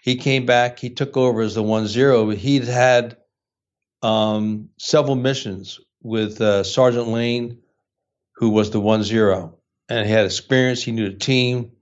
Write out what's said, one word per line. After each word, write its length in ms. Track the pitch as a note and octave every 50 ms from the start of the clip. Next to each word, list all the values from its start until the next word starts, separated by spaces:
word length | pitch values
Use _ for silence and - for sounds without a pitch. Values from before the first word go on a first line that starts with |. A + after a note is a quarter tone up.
he 140 | _ B2+ B2+
came 280 | B2+ - C#3+ C3+ C3 A#2+
back, 340 | B2 B2 A#2+ A#2+ A#2+ B2 -
he 120 | - B2
took 260 | A#2+ - C#3 C3+ -
over 240 | C3 B2+ B2+ A#2 A2
as 140 | A2+ G#2+ G2
the 80 | A2+
one 240 | G#2+ G#2+ A2 A2 A2
zero, 400 | G#2 G#2 A#2+ C3+ C#3 C3 A#2 A2
but 100 | G#2+ G#2+
he'd 280 | G2 G2 C3+ C#3 C#3 A#2+
had, 520 | A#2 B2 B2 B2 B2+ B2 B2 A#2+ A#2+ - _ _ _ _ _ _ _ _ _ _ _ _ _ _ _ _ _
um, 680 | - A2 A2 A2 G#2+ G#2+ G#2+ G#2+ G#2+ G#2+ G#2+ G#2+ G#2+ - _ _
several 380 | - - - D#3 C#3 C#3 C3+
missions 640 | B2 B2 C3 C3+ - - A2+ F#2 F2+ F#2 - - - _ _ _ _
with, 380 | - A2+ A2+ A2 A2 G#2 G#2+ -
uh, 240 | A2+ G#2+ G2+ G2 F#2+
Sergeant 440 | - - C3 B2+ B2+ A#2+ A#2+ A#2 A2+
Lane, 500 | A2+ A#2 A#2 A#2+ A#2+ A#2+ A#2+ A#2+ A#2+ A#2+ _ _ _ _ _ _ _ _ _ _ _ _ _ _ _
who 140 | - A#2 A2+
was 200 | G#2+ G#2+ G#2 G#2
the 100 | G#2+ G#2+
one 220 | G#2 G#2+ A2 A2
zero, 560 | G#2 G2 A2+ A2+ G#2+ G2+ F#2+ F#2+ F2+ E2 - _ _ _ _ _ _ -
and 180 | A#2 A#2 G#2
he 60 | G#2
had 140 | A2 A2 G#2
experience, 560 | F#2 - - - - C3 C3 B2+ B2+ B2 B2
he 100 | - B2
knew 180 | A2+ A2+ G#2+ G2
the 60 | G2
team. 540 | G2 - C#3 C3 B2+ B2 B2 B2 B2 A#2+ - _ _